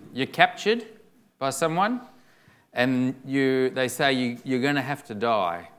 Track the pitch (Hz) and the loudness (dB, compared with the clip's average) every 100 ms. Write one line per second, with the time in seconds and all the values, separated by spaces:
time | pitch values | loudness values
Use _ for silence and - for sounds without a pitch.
0 | - 120 135 - 180 - 202 233 - - | -12 -6 -4 2 2 2 -2 -2 -4 -18
1 | - _ _ - 135 - 165 165 202 247 | -20 _ _ -6 -4 -2 -2 0 0 -2
2 | - - - _ - _ _ - 127 127 | -8 -20 -20 _ -20 _ _ 0 2 4
3 | 127 131 135 135 135 131 127 131 127 123 | 0 -2 -4 0 2 4 2 0 -2 0
4 | 143 135 123 120 139 127 135 143 127 143 | 0 2 0 -4 -2 0 2 0 -2 -6
5 | - 107 117 110 90 85 87 | -8 -4 0 0 0 -4 -10